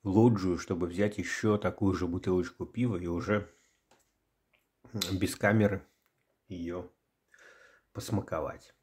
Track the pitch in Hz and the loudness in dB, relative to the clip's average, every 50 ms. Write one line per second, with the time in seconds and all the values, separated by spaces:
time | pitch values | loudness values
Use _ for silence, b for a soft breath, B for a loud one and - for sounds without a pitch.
0 | - 101 92 107 113 123 113 98 95 90 87 80 - - 95 82 90 85 85 90 | -2 4 6 6 8 6 6 4 0 -2 -2 -2 -4 -6 -4 -4 -4 -4 0 0
1 | 104 104 - - 87 - - - - 107 104 101 - 92 - - 104 98 90 90 | 0 0 0 -4 -6 -6 -6 -2 2 2 2 2 0 -4 -2 0 0 0 0 0
2 | 92 85 85 90 - 95 92 90 87 - - _ 92 - - 117 123 120 101 87 | -2 -4 -4 -4 -2 0 0 0 0 -2 -6 _ -12 -8 -4 -2 -2 -2 -2 -4
3 | 92 85 85 87 - 98 104 104 92 b b b b b b b _ _ _ _ | -4 -4 -4 -4 -2 -2 -2 -2 -2 b b b b b b b _ _ _ _
4 | _ _ _ _ _ _ _ _ _ _ _ _ _ _ _ _ _ - - 107 | _ _ _ _ _ _ _ _ _ _ _ _ _ _ _ _ _ -12 -6 -6
5 | - - 95 90 98 92 - - - 101 107 110 104 98 98 95 - _ _ _ | -4 -2 0 -2 -2 -2 -2 2 2 4 6 6 4 4 2 -2 -8 _ _ _
6 | _ _ _ _ _ _ _ _ _ _ 95 87 85 85 87 90 - 87 _ _ | _ _ _ _ _ _ _ _ _ _ -12 -10 -8 -8 -8 -8 -10 -12 _ _
7 | _ _ _ _ _ B B B B B B B B B B B B B _ - | _ _ _ _ _ B B B B B B B B B B B B B _ -12
8 | - - 113 98 - - - 80 73 67 - - - - _ _ | -6 -2 -4 -4 -2 -4 -6 -4 -4 -6 -8 -12 -20 -20 _ _